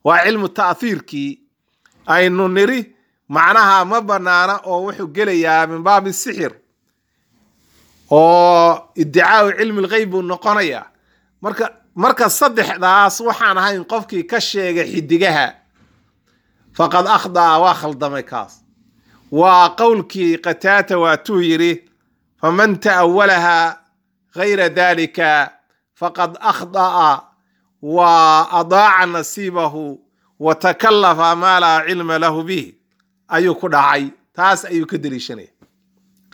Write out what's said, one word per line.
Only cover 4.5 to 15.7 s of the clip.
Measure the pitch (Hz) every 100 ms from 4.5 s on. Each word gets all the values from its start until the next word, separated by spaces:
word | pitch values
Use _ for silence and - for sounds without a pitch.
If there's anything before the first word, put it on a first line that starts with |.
| 202
oo | 190 175
wuxuu | 196 202 175
gelayaa | 156 208 175 165 160 160
min | 165
baabi | 175 202 190
sixir, | 175 262 196 143 - _ _ _ _ _ _ _ _ _ _ _ _ _ _ -
oo | 147 165 175 175 175 170 160 - -
iddicaa'u | 151 156 175 214 202 185
cilmi | 220 208
lghayb | 190 220 214
buu | 185
noqonayaa. | 180 180 214 208 170 117 - _ _ _ _ _
Marka, | 202 202 220 - _
marka | - 240 254 226
saddexdaas | - 285 220 196 180 185 196 202 196
waxaan | 233 220 220 185
ahayn | 196 196
qofkii | 170 226 208 190
ka | 165 233
sheega | - 202 180 170
xidigaha, | 170 185 147 165 190 151 127 - _